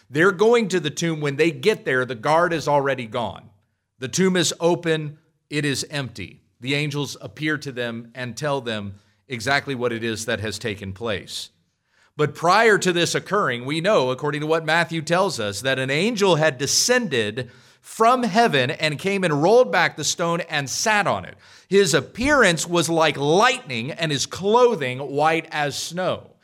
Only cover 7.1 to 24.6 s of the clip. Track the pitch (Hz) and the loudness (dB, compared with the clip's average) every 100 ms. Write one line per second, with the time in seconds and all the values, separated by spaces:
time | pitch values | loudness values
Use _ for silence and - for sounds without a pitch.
7.1 | - 135 - 156 151 147 123 120 117 117 | -8 -16 -6 -4 -4 -6 -8 -6 -8 -12
8.1 | - 123 113 151 139 120 110 101 98 _ | -12 -12 -8 -4 -4 -4 -6 -8 -12 _
9.1 | _ _ 127 107 139 139 131 120 113 113 | _ _ -8 -2 -2 -2 -4 -2 -2 -4
10.1 | 107 - 110 110 98 117 98 98 92 117 | -4 -4 -4 -4 -6 -8 -8 -10 -8 -6
11.1 | 95 - - - _ _ _ _ _ _ | -6 -6 -12 -12 _ _ _ _ _ _
12.1 | - 147 147 165 196 226 196 180 170 165 | -2 -2 0 2 6 6 4 2 0 0
13.1 | 147 - 196 165 120 123 160 175 208 127 | -2 -2 -2 -2 -4 -4 -2 2 2 2
14.1 | 127 147 147 151 160 156 165 165 165 151 | -2 -4 -4 0 0 2 0 0 -4 0
15.1 | 170 196 127 104 101 131 131 131 143 202 | 0 0 -2 -6 -4 -2 -2 0 0 0
16.1 | 226 196 156 156 127 139 - - 247 220 | 2 2 4 2 0 -2 0 2 2 2
17.1 | 131 104 107 123 - _ _ - - 226 | -2 -2 -4 -10 -14 _ _ -20 2 4
18.1 | 254 240 190 233 147 - 165 156 147 190 | 4 2 2 4 4 0 -2 -4 -2 -2
19.1 | 196 180 147 160 233 247 190 156 147 147 | 0 0 2 4 6 4 2 0 0 -6
20.1 | - 170 170 - 151 135 - 220 208 170 | -2 -2 -2 -4 -4 -4 -4 0 0 0
21.1 | 104 87 - - - _ 196 196 147 - | -2 -6 -18 -20 -20 _ 2 4 2 0
22.1 | - 269 294 208 170 170 170 160 165 160 | -4 2 4 4 2 0 0 2 2 2
23.1 | 143 143 170 240 254 - 120 123 - 165 | 2 2 4 4 2 -6 -8 -6 -4 -2
24.1 | 139 - - 190 226 | -2 -4 -4 2 4